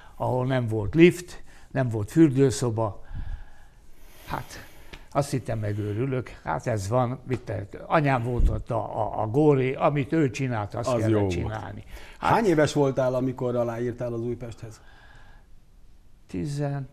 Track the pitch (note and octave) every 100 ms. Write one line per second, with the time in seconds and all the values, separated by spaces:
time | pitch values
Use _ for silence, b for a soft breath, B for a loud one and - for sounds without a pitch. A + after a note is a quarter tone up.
0 | B - A#2 B2+ B2+ C3 A#2 A2 G2+ D3+
1 | F3 E3+ - - b b b C3+ B2 A2
2 | G2+ D#3+ D#3+ C3 C3+ - A#2+ A2 A2 -
3 | B B B B B B B - - -
4 | - - - - - - B B B B
5 | B C#3+ C#3+ B2+ A2+ A2 G#2+ G#2 G#2 G#2
6 | C3+ B2+ - - - D3+ B2+ A2 F#2+ B2
7 | A#2+ C3+ B2+ A#2+ - G2+ G2+ - - E3+
8 | C#3+ B2+ A#2 A#2+ B2 A2+ - A2+ G2+ A#2
9 | G#2 - A2 B2+ D3+ C3+ B2+ C3+ E3 D3
10 | C3 D#3+ C#3+ - C3 A2+ G#2 A2+ A#2 A#2+
11 | A2 G#2+ G2 F2 - A2 G2+ G#2 - B
12 | B B - F3+ A3 D#3 D3 D3 C#3 C3+
13 | B2+ B2+ C3 B2 B2 A#2+ A#2+ A#2 B2 A2+
14 | A#2+ A#2 A#2 A#2 A#2 G#2 A2+ G#2+ b b
15 | b b b b b - - - - -
16 | - - - F#3 D#3 C#3+ C#3+ C#3 C3